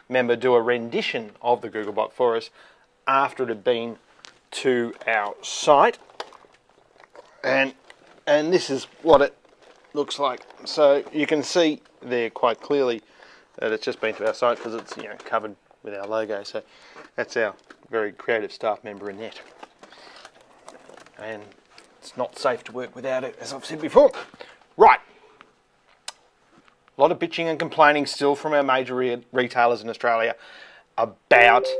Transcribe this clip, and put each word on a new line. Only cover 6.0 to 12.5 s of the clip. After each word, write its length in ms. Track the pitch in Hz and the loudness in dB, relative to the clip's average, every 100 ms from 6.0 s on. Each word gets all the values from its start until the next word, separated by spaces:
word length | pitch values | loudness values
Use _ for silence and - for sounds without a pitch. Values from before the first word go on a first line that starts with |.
| - - - - _ _ _ _ _ _ - - - _ | -10 -16 -16 -20 _ _ _ _ _ _ -20 -20 -20 _
And, 300 | 131 135 135 - - - _ - - | -2 0 0 -4 -20 -20 _ -10 0
and 260 | 147 156 | 2 4
this 160 | 180 - | 0 0
is 140 | 135 - - | -4 -6 -4
what 220 | 156 143 | 4 6
it 120 | 139 - _ _ - - _ 139 | 6 -2 _ _ -20 -20 _ -8
looks 240 | 143 - | -6 -4
like. 220 | 139 120 - - - | -4 -4 -12 -18 -8
So 380 | - 143 139 - | 2 4 4 0
you 140 | 156 147 | -4 0
can 160 | 151 | -2
see 400 | 131 180 160 151 _ _ | 0 0 0 0 _ _
there 280 | 127 123 113 | -6 -4 -4
quite 320 | - 123 | -2 -2